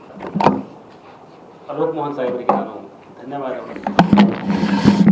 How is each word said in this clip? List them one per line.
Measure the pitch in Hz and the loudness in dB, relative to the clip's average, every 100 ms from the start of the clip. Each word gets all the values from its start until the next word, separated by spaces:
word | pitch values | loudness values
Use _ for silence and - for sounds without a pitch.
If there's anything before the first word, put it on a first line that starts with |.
| - - - - - - - - - - - - - - - - - | -18 -12 -6 2 2 2 -4 -16 -20 -20 -20 -20 -20 -20 -20 -20 -10
ಅಲೋಕ್ | 147 165 160 | -2 -2 0
ಮೋಹನ್ | 147 131 | -4 -2
ಸಾಹೇಬರಿಗೆ | 123 123 - 101 | -2 -2 0 0
ನಾನು | - 101 98 - - - | 0 -10 -14 -18 -20 -18
ಧನ್ಯವಾದಗಳು. | 123 143 131 - - - - - 175 101 - - - - - 196 - - - | -10 -8 -6 -6 -8 -6 -6 -2 2 4 4 2 -2 -2 0 2 4 6 6